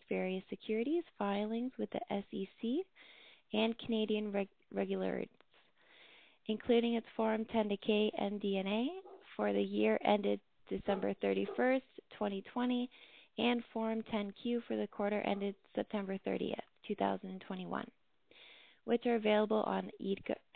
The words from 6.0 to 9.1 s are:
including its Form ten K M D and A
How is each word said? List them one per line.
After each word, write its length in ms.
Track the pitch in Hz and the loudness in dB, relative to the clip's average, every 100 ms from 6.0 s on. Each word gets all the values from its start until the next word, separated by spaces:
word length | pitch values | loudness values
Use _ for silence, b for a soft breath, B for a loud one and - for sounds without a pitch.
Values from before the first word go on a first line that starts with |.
| - - - _ - | -20 -20 -20 _ -4
including 480 | 214 - 233 233 | -2 4 6 6
its 120 | 233 220 - | 2 -2 0
Form 280 | 220 220 220 | 2 2 2
ten 300 | 226 214 196 | 2 2 0
K 280 | - 214 214 - | 2 4 4 2
M 220 | 202 208 | -2 0
D 200 | 202 196 | 0 0
and 100 | 190 | 0
A 180 | 214 254 370 392 | 0 0 -4 -10